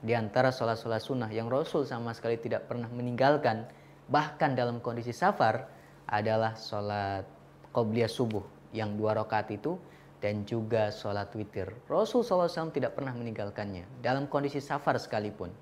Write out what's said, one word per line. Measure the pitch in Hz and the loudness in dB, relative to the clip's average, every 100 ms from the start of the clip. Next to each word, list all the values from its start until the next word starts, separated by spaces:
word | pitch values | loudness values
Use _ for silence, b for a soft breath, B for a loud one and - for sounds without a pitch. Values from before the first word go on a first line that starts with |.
Di | 110 | 2
antara | 117 107 127 127 | 0 2 4 4
sholat-sholat | 127 117 110 117 113 | 4 -2 -2 -2 -4
sunnah | - 131 110 | -2 -2 -2
yang | 107 113 | -4 -2
Rasul | 127 160 160 127 | 0 0 -2 -2
sama | 123 117 | -4 -6
sekali | 117 117 113 | -4 -2 -2
tidak | 120 120 - | -2 -4 -4
pernah | 120 117 | -6 -6
meninggalkan, | 120 123 120 131 147 127 110 - B B B | -4 -4 4 6 6 4 2 -4 B B B
bahkan | - 139 151 - 151 | 0 2 2 0 2
dalam | 131 120 120 | 2 0 0
kondisi | 117 117 120 117 | -4 -4 -6 2
safar, | 180 202 117 113 - B B B | 2 6 4 4 -4 B B B
adalah | - 107 107 110 110 113 | -2 0 4 4 2 -2
sholat | - 107 104 104 98 98 95 - - - - | -6 -4 -2 -2 -2 -2 -6 -14 -20 -20 -2
qobliyah | 123 110 113 113 | 0 2 4 2
subuh | - 120 107 - - - 107 | 2 0 0 -6 -16 -10 -4
yang | 107 104 | -2 0
dua | 107 107 | 2 2
rakaat | 110 110 104 | 2 0 0
itu | 104 143 180 B B B - | -4 -4 -6 B B B -4
dan | 104 104 | -2 -2
juga | 104 117 110 113 107 | -2 -2 0 2 2
sholat | 107 107 101 101 | 0 -4 -2 -4
witir. | 110 104 104 90 - - | -6 -6 -6 -6 -8 -2
Rasul | 156 220 247 | 0 2 2
Shallallahu | 233 180 175 | 2 2 2
Alaihi | 170 | 0
Wasallam | 160 151 | -2 -2
tidak | 123 | -2
pernah | - 135 120 | -2 -6 -4
meninggalkannya | 117 110 101 104 104 92 92 123 | -6 -4 -6 -6 -6 -8 -12 -4
dalam | 120 135 143 | 0 0 2
kondisi | 147 139 139 | 0 0 -4
safar | 135 147 160 123 | -4 -2 2 0
sekalipun. | - 113 104 98 87 - | 0 -2 -4 -6 -10 -10